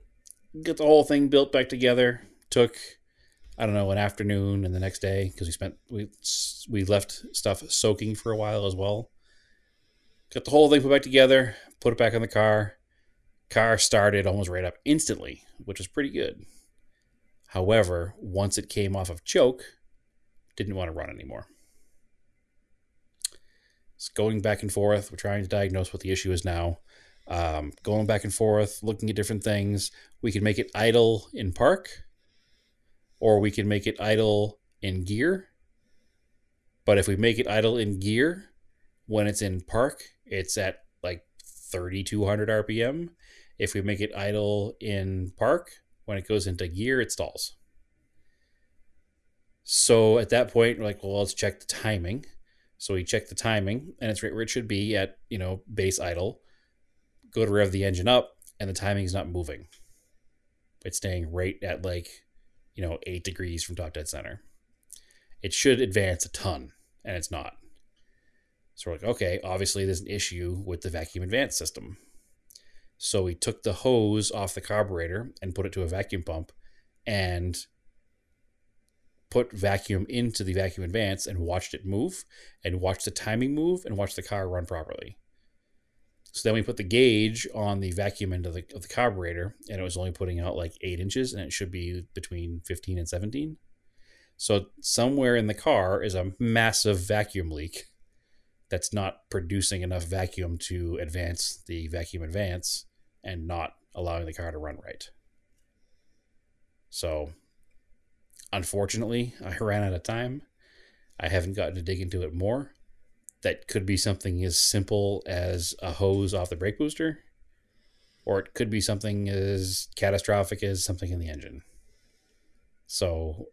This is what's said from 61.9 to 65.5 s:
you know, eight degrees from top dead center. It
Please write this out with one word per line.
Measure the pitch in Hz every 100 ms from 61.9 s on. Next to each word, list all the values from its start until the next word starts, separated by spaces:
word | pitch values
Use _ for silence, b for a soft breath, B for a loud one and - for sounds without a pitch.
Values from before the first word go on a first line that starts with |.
| 87 - - _ _ _ _ _ -
you |
know, | 87 82 -
eight | 90
degrees | 98 92 90 85
from | - 87
top | 82
dead | 80 76
center. | 73 - - - - _ _ _ b b b b b
It | 101